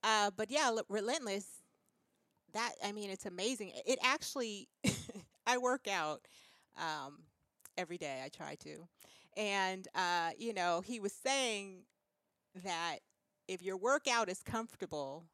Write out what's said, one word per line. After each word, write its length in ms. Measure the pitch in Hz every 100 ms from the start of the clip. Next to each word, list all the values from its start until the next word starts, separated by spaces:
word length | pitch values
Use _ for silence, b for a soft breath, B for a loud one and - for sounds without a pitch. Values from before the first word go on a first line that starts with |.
Uh, 260 | 220 220 208 190
but, 140 | 214
yeah, 160 | 277 277
L-, 180 | 226 -
Relentless, 720 | 202 208 302 240 196 196 - _ _ _ _ _ _ _ _ _
that, 200 | 208 233 -
I 80 | 202
mean, 180 | 208 202
it's 160 | 190 208
amazing. 460 | 180 208 262 190 - -
It 120 | 262
actually, 680 | 254 294 - 285 233 202 - _
<laughs> 640 | 220 - - 208 - _ -
I 120 | 247
work 300 | 247 262 -
out, 340 | 190 156 151 - B B B B -
um, 420 | 165 151 135 147 156 _ _ _ - -
every 220 | 175 175
day. 240 | 156 131
I 40 | 135
try 260 | - 147 147
to. 320 | 151 156 175 _ B B B -
And, 500 | 208 196 190 190 190
uh, 360 | - 180 175 165 -
you 160 | 226
know, 280 | 202 175 170
he 180 | 190 233
was 140 | 202
saying 720 | - 262 277 254 208 196 185 - _ _ _ _ _ _ 190
that 340 | 185 170 170 147 _ _ _ _ -
if 160 | 185
your 140 | 180 190
workout 520 | 214 269 - 240 208
is 140 | 190
comfortable 840 | - 226 226 - 180 151 135 147 170